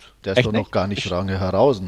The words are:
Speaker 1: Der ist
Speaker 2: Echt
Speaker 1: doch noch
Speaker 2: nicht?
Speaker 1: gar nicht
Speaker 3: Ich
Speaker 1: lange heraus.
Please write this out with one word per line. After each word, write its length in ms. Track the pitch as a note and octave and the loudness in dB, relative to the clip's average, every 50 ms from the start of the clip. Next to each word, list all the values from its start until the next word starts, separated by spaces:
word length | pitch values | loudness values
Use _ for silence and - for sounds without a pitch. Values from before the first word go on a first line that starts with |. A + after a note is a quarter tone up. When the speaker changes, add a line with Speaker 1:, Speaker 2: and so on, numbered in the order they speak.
| - - _ _ - | -20 -20 _ _ -6
Speaker 1:
Der 80 | G2 F#2+ | 0 0
ist 40 | B2 | 2
Speaker 2:
Echt 80 | A#2 | 2
Speaker 1:
doch 60 | A2 | 2
noch 80 | G#2+ A2 | 0 -2
Speaker 2:
nicht? 120 | G2 - | -4 -2
Speaker 1:
gar 140 | - G#2 F2+ | -2 -2 0
nicht 120 | G2+ G2+ - | 0 -2 -4
Speaker 3:
Ich 120 | - F#2+ | -4 -4
Speaker 1:
lange 300 | F2+ F2 G2 F#2+ F#2+ F#2 | -2 -2 -2 -2 -2 -2
heraus. 420 | F#2 F#2 F#2 F#2+ A#2+ C#3+ B2+ F#2+ F#2+ | -2 0 2 4 4 4 4 0 -4